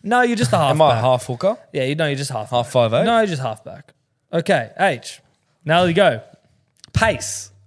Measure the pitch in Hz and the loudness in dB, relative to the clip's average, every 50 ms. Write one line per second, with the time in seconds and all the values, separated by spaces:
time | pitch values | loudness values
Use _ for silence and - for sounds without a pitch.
0 | _ 196 233 247 247 247 240 214 247 120 - 180 156 135 131 151 160 147 123 113 | _ 0 0 2 2 2 2 0 0 0 0 0 2 2 4 4 4 4 4 2
1 | 110 131 127 123 - - 127 117 - 190 226 - - _ - 139 131 131 147 156 | 2 2 0 0 -2 -6 -8 -2 -2 -2 -2 -2 -8 _ -6 -6 -4 -4 -2 -2
2 | 160 147 143 135 143 135 135 113 107 - 127 120 120 - - 127 120 113 110 127 | -2 -4 -2 -4 -6 -8 -8 -10 -8 -2 -2 -2 -2 0 2 2 2 2 2 0
3 | 165 208 233 226 220 202 170 135 131 120 110 - _ - 87 139 - _ _ _ | 2 2 2 2 0 0 -2 -6 -6 -8 -8 -10 _ -20 -20 -20 -20 _ _ _
4 | _ _ _ _ _ _ - 165 165 - 190 143 117 107 - - 185 196 147 113 | _ _ _ _ _ _ -6 -4 0 0 0 0 0 -4 -4 -2 0 0 0 -2
5 | - - - - _ _ _ _ _ _ _ _ _ 151 156 170 180 180 165 190 | -8 -16 -20 -20 _ _ _ _ _ _ _ _ _ 0 2 2 2 2 2 4
6 | 202 170 123 110 - - - _ _ _ _ _ _ _ _ _ - - _ - | 4 2 2 0 -10 -16 -20 _ _ _ _ _ _ _ _ _ -20 -6 _ 0
7 | 226 226 185 - - - - - - - _ _ _ | 2 2 0 -2 -6 -10 -10 -12 -14 -16 _ _ _